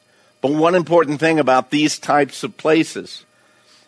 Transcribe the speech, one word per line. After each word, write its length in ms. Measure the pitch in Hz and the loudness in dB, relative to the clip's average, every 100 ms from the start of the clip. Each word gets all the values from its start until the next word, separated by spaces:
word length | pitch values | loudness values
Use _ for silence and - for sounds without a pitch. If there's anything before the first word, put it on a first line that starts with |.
| _ _ _ _ | _ _ _ _
But 100 | 135 | -4
one 220 | 151 165 | 0 2
important 440 | 180 160 170 147 143 | 0 2 2 2 0
thing 200 | 160 160 | 0 2
about 320 | 127 131 123 | 2 2 0
these 280 | 147 151 - | -2 -2 -4
types 460 | - 143 143 - | 0 0 0 -4
of 120 | 127 - | -12 -6
places, 680 | 156 160 156 101 82 - _ _ _ _ _ _ | 0 0 0 -6 -14 -20 _ _ _ _ _ _